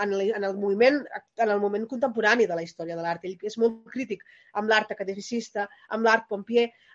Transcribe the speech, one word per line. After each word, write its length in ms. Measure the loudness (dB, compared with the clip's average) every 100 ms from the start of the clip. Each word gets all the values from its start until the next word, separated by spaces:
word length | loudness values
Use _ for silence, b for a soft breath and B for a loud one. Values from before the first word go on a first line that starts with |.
en 160 | -2 -2
la, 60 | -2 -2
en 60 | -4
el 100 | -2
moviment, 460 | -2 4 4 4 -2 -14 -10 -2
en 120 | 0
el 100 | 2
moment 260 | 0 -2 -4
contemporani 600 | -2 -2 2 2 4 2
de 80 | 0
la 80 |
història 320 | -6 -10 -10 -6
de 80 |
l'art. 180 | -4 -6 -8
Ell 120 | -10
és 140 | -8 0
molt 240 | 0 0 -10
crític 320 | -8 -6 -8 _ b b
amb 160 | -4 2
l'art 200 | 2 2
academicista, 760 | -4 -8 -8 -6 -6 -6 -6 -8 b b
amb 160 | 0 4
l'art 200 | 4 2
pompier, 420 | -8 0 2 2 b b